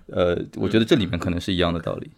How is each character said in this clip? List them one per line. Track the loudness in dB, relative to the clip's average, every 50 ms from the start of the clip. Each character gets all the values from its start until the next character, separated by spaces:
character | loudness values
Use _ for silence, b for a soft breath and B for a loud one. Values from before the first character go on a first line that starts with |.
| -16 -6
呃， | -2 0 2 2 2 0 -2 -6 -4 -4
我 | -2 2
觉 | 2 2
得 | 4
这 | 4 4
里 | 2 2
面 | 0 -2 -2
可 | -2 -2
能 | -2 -2
是 | -2 -2 0
一 | 2
样 | 2 2
的 | 0 -2
道 | -4 -4 -6
理。 | -6 -8 -12 -14